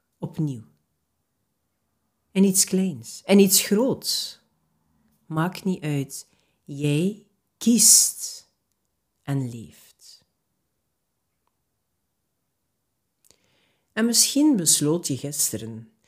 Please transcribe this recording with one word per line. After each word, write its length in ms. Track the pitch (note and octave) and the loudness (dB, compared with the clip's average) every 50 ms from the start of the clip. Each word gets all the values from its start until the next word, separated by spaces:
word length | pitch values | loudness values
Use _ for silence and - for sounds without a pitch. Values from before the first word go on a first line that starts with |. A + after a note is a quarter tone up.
| _ _ _ _ | _ _ _ _
opnieuw. 460 | - D#3+ - - D#3 D3 C3 A2+ G#2+ - _ _ _ _ _ _ _ _ _ _ _ _ _ _ _ _ _ _ _ _ _ _ _ _ _ _ _ _ _ _ _ _ | -14 -12 -6 -4 -4 -4 -4 -8 -12 -18 _ _ _ _ _ _ _ _ _ _ _ _ _ _ _ _ _ _ _ _ _ _ _ _ _ _ _ _ _ _ _ _
En 120 | _ F#3+ F#3+ | _ 2 4
iets 220 | G3 F#3 - - | 4 4 2 0
kleins 560 | - - F#3 F#3+ F#3 D3+ A2+ A2+ - - - - | 0 0 -2 -2 -2 -4 -8 -12 -16 -18 -18 -2
en 140 | - G3 G3+ | 4 6 6
iets 220 | G3+ F#3+ - - | 6 6 4 2
groots. 800 | - - G#3 G#3 B3+ C4+ D#3 - - - - - - - - _ _ _ _ _ _ _ _ _ _ _ _ _ _ _ _ _ _ | 2 2 0 0 2 0 -2 -4 -4 -6 -6 -6 -6 -10 -12 _ _ _ _ _ _ _ _ _ _ _ _ _ _ _ _ _ _
Maakt 380 | _ D#3 D#3 D#3+ F3+ F3+ - - | _ -4 -2 -2 -2 -4 -6 -4
niet 200 | F#3+ F3+ - - | -4 -4 -4 -4
uit. 440 | D3+ D3 C#3 C3+ - - - - _ _ _ _ _ _ _ _ | -4 -4 -4 -4 -6 -10 -18 -18 _ _ _ _ _ _ _ _
Jij 600 | - C#3+ C#3 D3 D3 D3 D3+ F3 G3 A3 - _ _ _ _ _ _ _ _ | -16 -12 -4 -2 0 0 2 0 -2 -4 -6 _ _ _ _ _ _ _ _
kiest 920 | - A3+ A#3+ G#3 - - - - - - - - - - - - - _ _ _ _ _ _ _ _ _ _ _ _ _ _ _ _ | 2 2 4 4 6 6 6 6 6 2 -2 -8 -12 -12 -12 -14 -20 _ _ _ _ _ _ _ _ _ _ _ _ _ _ _ _
en 260 | - C#3 C#3 C3 A#2+ | -4 -4 -4 -4 -4
leeft. 360 | A#2 A#2 G2+ D2 - - - - _ _ - - - _ _ _ _ _ _ _ _ _ _ _ _ _ _ _ _ _ _ _ _ _ _ _ _ _ _ _ _ _ _ _ _ _ _ _ _ _ _ _ _ _ _ _ _ _ _ _ _ _ _ _ _ _ _ _ _ _ _ _ _ _ _ _ _ _ _ _ _ _ _ _ _ _ _ _ _ | -8 -12 -16 -18 -20 -20 -20 -20 _ _ -20 -20 -20 _ _ _ _ _ _ _ _ _ _ _ _ _ _ _ _ _ _ _ _ _ _ _ _ _ _ _ _ _ _ _ _ _ _ _ _ _ _ _ _ _ _ _ _ _ _ _ _ _ _ _ _ _ _ _ _ _ _ _ _ _ _ _ _ _ _ _ _ _ _ _ _ _ _ _ _
En 120 | G#3+ A3+ | -2 -2
misschien 500 | A#3+ A3+ - - - - C#4 D4 D#4 C#4 | 0 2 2 0 2 2 2 4 4 4
besloot 520 | G3 E3 D3+ - - D3+ D3 D#3+ F3 - - | 2 2 0 0 2 2 0 0 -2 -2 -4
je 100 | C#3+ A#2+ | -6 -6
gisteren: 760 | - C#3+ D3 - - - - G#2+ A2+ A2+ A2+ A2 A2+ - _ _ _ | -6 -10 -4 -4 -4 -4 -4 -6 -10 -10 -14 -14 -16 -18 _ _ _